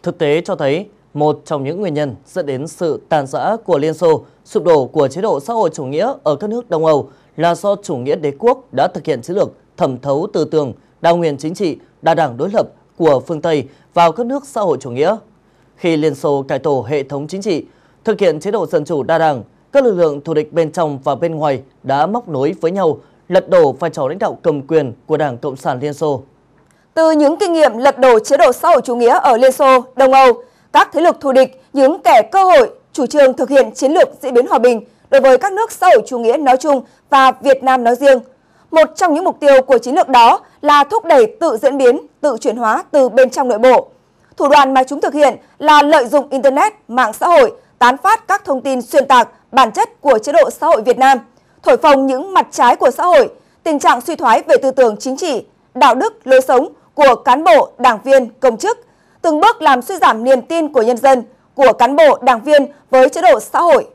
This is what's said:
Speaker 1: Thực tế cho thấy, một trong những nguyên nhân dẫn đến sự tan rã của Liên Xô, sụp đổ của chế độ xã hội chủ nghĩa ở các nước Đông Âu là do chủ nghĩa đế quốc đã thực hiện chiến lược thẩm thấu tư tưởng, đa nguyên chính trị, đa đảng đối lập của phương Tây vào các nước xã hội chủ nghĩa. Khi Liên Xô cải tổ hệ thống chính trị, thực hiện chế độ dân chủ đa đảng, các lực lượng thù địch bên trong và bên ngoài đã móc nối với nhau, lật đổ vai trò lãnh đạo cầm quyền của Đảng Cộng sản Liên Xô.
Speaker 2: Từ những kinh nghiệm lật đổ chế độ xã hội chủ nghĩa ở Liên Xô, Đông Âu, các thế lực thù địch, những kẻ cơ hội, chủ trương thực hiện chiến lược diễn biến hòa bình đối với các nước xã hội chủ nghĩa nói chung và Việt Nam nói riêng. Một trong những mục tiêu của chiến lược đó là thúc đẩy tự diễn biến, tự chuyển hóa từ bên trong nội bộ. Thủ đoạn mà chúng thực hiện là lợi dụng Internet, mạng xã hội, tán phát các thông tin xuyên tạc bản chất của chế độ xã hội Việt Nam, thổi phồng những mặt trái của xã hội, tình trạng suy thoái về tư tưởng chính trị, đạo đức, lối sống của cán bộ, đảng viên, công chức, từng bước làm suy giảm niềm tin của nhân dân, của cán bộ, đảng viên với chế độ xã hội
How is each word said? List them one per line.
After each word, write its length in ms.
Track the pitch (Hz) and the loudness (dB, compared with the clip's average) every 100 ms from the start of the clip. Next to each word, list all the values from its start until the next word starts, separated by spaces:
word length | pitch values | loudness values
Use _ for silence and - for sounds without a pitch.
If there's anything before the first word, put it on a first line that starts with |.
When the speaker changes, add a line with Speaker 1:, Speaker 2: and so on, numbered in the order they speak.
Speaker 1:
Thực 160 | 175 - | -10 -6
tế 220 | 151 156 | -2 -2
cho 160 | 175 180 | -4 -6
thấy, 320 | 143 151 208 _ _ | -4 -4 -8 _ _
một 260 | 147 151 147 | -4 -4 -4
trong 200 | - 151 | -8 -8
những 160 | 135 175 | -8 -8
nguyên 140 | 202 | -8
nhân 200 | 147 147 110 _ | -6 -8 -10 _
dẫn 200 | 185 147 | -10 -8
đến 220 | 131 156 | -8 -10
sự 320 | - 170 123 _ | -8 -8 -8 _
tan 180 | 156 135 | -4 -4
rã 300 | 147 147 220 | -6 -6 -6
của 140 | - 156 | -4 -2
Liên 160 | 151 | -2
Xô, 300 | 156 170 147 - _ | -2 0 -2 -4 _
sụp 200 | _ 214 | _ -6
đổ 220 | 165 156 123 | 0 0 0
của 220 | 160 139 | -2 -4
chế 140 | 139 | -4
độ 180 | 208 143 | -4 -6
xã 120 | 139 | -6
hội 180 | 233 180 | -4 -4
chủ 120 | - | -6
nghĩa 280 | 131 147 226 277 | -10 -6 -6 -6
ở 140 | 151 - | -6 -6
các 140 | 208 | -6
nước 200 | 233 240 | -10 -6
Đông 160 | 165 160 | -2 0
Âu 220 | 147 120 _ _ - | -2 -4 _ _ -4
là 180 | 170 | -4
do 220 | 165 202 202 | -2 -6 -6
chủ 140 | 202 139 | -8 -10
nghĩa 200 | 127 175 | -6 -6
đế 160 | 151 139 | -6 -4
quốc 340 | 226 269 _ | -4 -4 _
đã 160 | 127 175 | -6 -4
thực 180 | 170 151 | -6 -8
hiện 160 | 131 | -8
chiến 140 | 110 170 | -6 -6
lược 120 | 120 _ _ - | -6 _ _ -6
thẩm 220 | 160 127 | -6 -6
thấu 260 | 139 139 202 | -6 -4 -4
tư 120 | 196 | -6
tưởng, 280 | 151 156 135 101 _ _ | -4 -4 -4 -10 _ _
đa 100 | 165 | -2
nguyên 260 | 170 165 139 | 0 -2 -6
chính 180 | 156 | -10
trị, 240 | 180 185 127 _ _ | -6 -8 -8 _ _
đa 120 | 156 | -4
đảng 220 | 165 147 117 | -2 -4 -6
đối 140 | 170 | -6
lập 180 | 208 - _ _ _ | -4 -6 _ _ _
của 240 | 160 131 | 0 0
phương 220 | 123 156 | -4 -8
Tây 260 | 170 151 117 _ _ | -4 -4 -6 _ _
vào 180 | 175 170 | 0 0
các 140 | 165 240 | 0 -8
nước 200 | 277 - | -8 -8
xã 140 | 233 | -6
hội 180 | 196 131 | -4 -4
chủ 100 | 131 | -8
nghĩa. 260 | 120 156 220 _ _ _ _ _ _ | -4 -2 -4 _ _ _ _ _ _
Khi 200 | 175 160 | -4 -2
Liên 180 | 156 | -4
Xô 300 | 135 156 139 135 | -4 -4 -4 -4
cải 100 | 143 | -6
tổ 260 | 160 135 110 | -4 -4 -4
hệ 140 | 147 | -8
thống 240 | 135 143 151 | -8 -12 -10
chính 160 | 190 | -10
trị, 240 | 208 151 - _ _ _ | -6 -8 -8 _ _ _
thực 160 | - 214 | -6 -2
hiện 200 | 190 151 | -2 -2
chế 100 | 190 | -6
độ 160 | 214 165 | -6 -4
dân 180 | 170 | -4
chủ 180 | 147 156 | -4 -6
đa 160 | 123 160 | -2 0
đảng, 240 | 160 131 - _ _ | 0 -2 -10 _ _
các 120 | 277 | 0
lực 100 | 254 | 0
lượng 260 | 180 165 143 | 0 -2 -2
thù 140 | 151 | -4
địch 180 | 156 151 | -4 -2
bên 200 | 165 156 | -4 -4
trong 260 | 156 156 139 | -4 -6 -4
và 100 | 147 | -6
bên 200 | 131 170 | -4 -6
ngoài 280 | 156 151 135 135 _ | -4 -4 -6 -10 _
đã 240 | 127 139 160 | -6 -2 -2
móc 220 | 233 247 | -4 -8
nối 260 | 143 143 - | -6 -6 -4
với 100 | 165 | -6
nhau, 280 | 190 175 120 _ _ _ | -2 -4 -4 _ _ _
lật 200 | 185 - | -4 2
đổ 240 | 180 147 | 2 2
vai 180 | 123 170 | 0 -8
trò 180 | 160 135 | -6 -8
lãnh 100 | 185 | -4
đạo 200 | 214 - | -8 -4
cầm 240 | 170 147 135 | -4 -4 -2
quyền 260 | 160 135 110 - | -2 -2 -12 -6
của 100 | 156 | -4
Đảng 220 | 147 120 | -4 -6
Cộng 180 | 147 131 | -10 -8
sản 240 | 170 127 | -8 -6
Liên 140 | 147 | -8
Xô. 280 | 147 156 131 - _ _ _ _ _ _ | -6 -6 -6 -10 _ _ _ _ _ _
Speaker 2:
Từ 160 | - 320 | -2 0
những 260 | 311 294 311 | 2 0 0
kinh 160 | 392 | -2
nghiệm 260 | 330 285 220 | 0 0 0
lật 200 | 269 262 | -4 0
đổ 200 | 262 226 | 2 2
chế 180 | 220 285 | 2 2
độ 160 | 311 | 2
xã 160 | 247 330 | 2 0
hội 120 | 302 | 0
chủ 120 | - 240 | 0 0
nghĩa 220 | 233 320 | 0 2
ở 140 | 285 226 | 0 2
Liên 160 | 523 | 2
Xô, 320 | 523 269 262 247 - | 2 2 2 0 0
Đông 160 | 262 | 4
Âu, 300 | 262 262 226 - _ _ | 6 4 2 -6 _ _
các 180 | 294 403 | 0 0
thế 80 | - | 0
lực 160 | 339 - | 0 0
thù 120 | 277 | 0
địch, 300 | 262 262 _ _ | 2 0 _ _
những 300 | 277 269 349 | 0 0 2
kẻ 200 | 370 254 - | 2 2 2
cơ 120 | 381 | 0
hội, 260 | 381 320 220 - _ | 4 4 2 -4 _
chủ 140 | - 240 | -8 -4
trương 280 | 294 269 | 2 2
thực 140 | 254 254 | 2 0
hiện 220 | 277 247 | 2 0
chiến 180 | - 269 | -2 -2
lược 160 | 349 294 - | 2 0 -2
diễn 120 | 277 | -2
biến 120 | 240 285 | -2 0
hòa 120 | 277 | 2
bình 220 | 240 226 - _ _ | 2 0 -8 _ _
đối 100 | 277 | 2
với 180 | 262 262 | 4 2
các 140 | 403 | 0
nước 200 | 381 440 | -4 -6
xã 140 | - 370 | -2 2
hội 160 | 277 - | 2 0
chủ 120 | 247 | -4
nghĩa 180 | 226 277 | -2 0
nói 200 | 277 262 | 0 0
chung 260 | 311 269 - _ _ | 0 -2 -4 _ _
và 220 | 269 262 254 | 2 2 2
Việt 220 | 269 262 | -2 0
Nam 220 | 262 254 | 0 0
nói 100 | 233 247 | 0 0
riêng. 220 | 277 254 - _ _ _ _ | 2 2 -2 _ _ _ _
Một 200 | 320 302 - | 0 0 0
trong 180 | 370 | -2
những 100 | 302 | 0
mục 160 | 359 - | -4 0
tiêu 220 | 285 269 | 4 4
của 160 | 262 247 | 4 0
chiến 160 | 240 | 0
lược 140 | 320 254 | -2 2
đó 320 | 247 233 359 _ _ | 4 4 2 _ _
là 240 | 294 294 | 2 2
thúc 200 | 285 427 | 2 -2
đẩy 320 | 330 294 220 - | 2 2 2 0
tự 160 | 330 220 | -4 0
diễn 160 | 277 269 | -2 2
biến, 280 | 254 277 - _ | 0 0 -6 _
tự 160 | 294 220 | -4 -4
chuyển 160 | 277 247 | -6 -4
hóa 280 | 226 240 - | -4 -4 -2
từ 180 | 294 254 | 0 2
bên 220 | 226 262 | 2 2
trong 180 | - 262 | 0 -4
nội 100 | 214 | 0
bộ. 300 | 254 233 - _ _ _ _ _ | 4 2 0 _ _ _ _ _
Thủ 120 | - | 2
đoạn 260 | 294 269 | 4 4
mà 100 | 269 | 0
chúng 160 | 262 285 | -2 -4
thực 140 | 349 | -4
hiện 220 | 285 285 196 _ _ | 0 0 0 _ _
là 240 | 294 294 | 2 4
lợi 240 | 285 311 247 | 4 2 2
dụng 220 | 285 277 | -2 -2
Internet, 420 | 269 269 269 415 - - | -2 0 0 -2 -4 -8
mạng 240 | 240 226 | -4 -4
xã 140 | 220 349 | -2 2
hội, 260 | 339 240 - _ _ | 4 2 -2 _ _
tán 180 | 359 262 | 0 2
phát 320 | 381 440 - | -2 -2 -2
các 160 | 392 | -6
thông 160 | 392 262 | -4 -6
tin 220 | 269 254 | -4 -6
xuyên 260 | 240 302 269 | -2 -2 2
tạc 200 | 254 226 _ _ | 2 2 _ _
bản 200 | 254 240 | 0 0
chất 280 | 269 453 _ | 0 -6 _
của 180 | 285 220 | 0 0
chế 140 | 247 | 2
độ 180 | 320 254 | 0 0
xã 160 | - 302 | -2 -2
hội 160 | 285 | 0
Việt 160 | 214 220 | 0 0
Nam, 200 | 262 262 - _ _ _ | 2 0 -4 _ _ _
thổi 140 | - 247 | 0 2
phồng 300 | 320 277 269 | 4 2 0
những 280 | 254 381 | -4 -2
mặt 140 | 370 254 | -2 -2
trái 260 | - 247 269 | 0 0 2
của 140 | 294 | 0
xã 140 | - | 0
hội, 240 | 349 320 220 - _ _ | 2 2 2 -4 _ _
tình 160 | 339 294 | -6 -2
trạng 220 | 349 247 | 0 -2
suy 160 | 247 311 | -4 -4
thoái 260 | 269 240 311 | 0 0 2
về 80 | 466 | 0
tư 80 | 269 | 0
tưởng 260 | 262 240 208 | 0 0 0
chính 200 | 262 269 | -10 -8
trị, 280 | 349 233 - _ _ | -6 -6 -10 _ _
đạo 200 | 254 269 | 0 2
đức, 320 | 240 427 _ 254 | 2 -4 _ 0
lối 140 | 262 | 0
sống 280 | 262 254 330 _ _ | 2 -2 -2 _ _
của 200 | - 277 233 | 2 2 2
cán 200 | - 254 | 0 2
bộ, 240 | 339 294 - _ | 4 4 2 _
đảng 200 | 254 220 | -2 0
viên, 240 | 269 269 233 _ | 2 2 2 _
công 160 | 262 226 | -2 -2
chức, 220 | 392 466 _ _ _ _ | -6 -6 _ _ _ _
từng 180 | 339 302 | -4 2
bước 220 | 403 453 | 0 2
làm 200 | 311 254 | 0 0
suy 140 | 247 381 | -4 -2
giảm 280 | 339 226 | 0 0
niềm 180 | 240 262 | 0 0
tin 300 | - 330 311 | 0 -4 -2
của 100 | 269 | 0
nhân 140 | 220 240 | 0 2
dân, 260 | 262 262 220 _ _ | 2 2 -2 _ _
của 180 | - 262 | 0 0
cán 240 | - 247 285 | 2 0 4
bộ, 220 | 311 214 | 4 4
đảng 180 | 247 240 | 0 -2
viên 260 | 294 294 254 - _ | 2 2 2 -10 _
với 180 | 262 262 | 2 2
chế 140 | 330 | 2
độ 180 | 349 247 | 2 2
xã 200 | - - | 0 -2
hội 260 | 339 277 - | 2 2 0